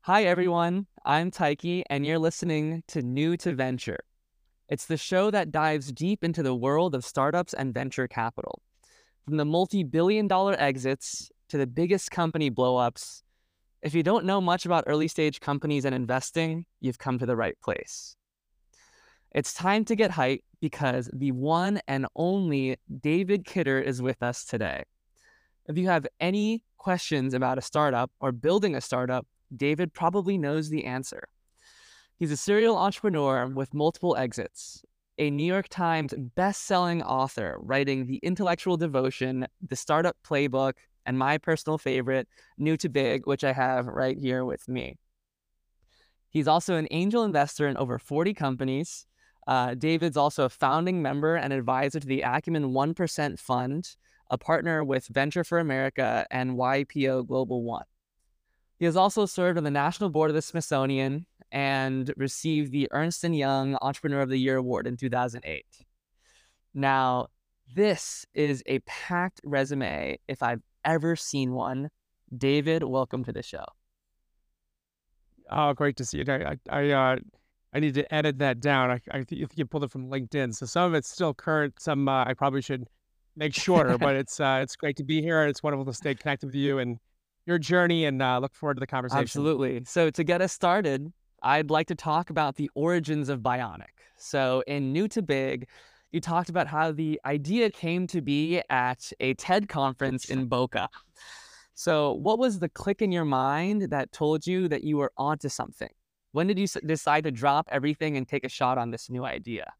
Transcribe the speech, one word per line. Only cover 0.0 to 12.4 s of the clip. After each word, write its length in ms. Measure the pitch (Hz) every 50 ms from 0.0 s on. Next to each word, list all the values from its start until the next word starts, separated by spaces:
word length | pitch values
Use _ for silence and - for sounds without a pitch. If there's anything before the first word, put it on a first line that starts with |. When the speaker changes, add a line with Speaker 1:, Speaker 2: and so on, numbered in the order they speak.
Speaker 1:
Hi, 240 | _ - 185 208 220
everyone. 600 | 175 180 175 180 185 170 170 170 170 175 190 202 _ _ - _
I'm 260 | - 143 156 170 180
Taiki, 520 | - - 180 147 147 - - 170 175 185 - -
and 160 | 143 139 143
you're 140 | 143 160 165
listening 640 | 160 165 - - - 175 156 151 151 156 165 165 - -
to 140 | - 160
New 340 | 127 120 127 139 151 165 175 170
to 140 | - 180
Venture. 480 | 147 127 131 131 127 123 - - 87 - - _ _ _ _ _ _ _ _ _ _ _ _ _
It's 180 | 147 139 -
the 100 | - 165
show 340 | 151 - - 185 185 196 214
that 220 | 202 208 175 156
dives 400 | 151 156 156 156 156 151 131 143
deep 320 | 127 - 151 180 208 - -
into 180 | 170 165 165
the 120 | 156 131 127
world 420 | 123 117 135 143 156 175 185 143
of 80 | 127 120
startups 500 | - - 143 135 143 160 175 175 - -
and 180 | - 135 135
venture 360 | 113 127 131 131 - - 127 123
capital. 520 | - - 113 117 - - - - - - _ _ _ _ _ _ _ _ _ _ _ _ _
From 120 | - 151
the 80 | 151 147
multi-billion 840 | 151 156 170 190 180 - 202 175 131 135 160 170 185 208 214 214 196
dollar 260 | 190 185 190 202 196 -
exits 720 | 151 143 135 131 123 131 139 - - - - - - - _ _ _ _
to 100 | - 147
the 80 | 139
biggest 440 | 127 123 143 170 175 202 185 - -
company 360 | - - 170 160 - 165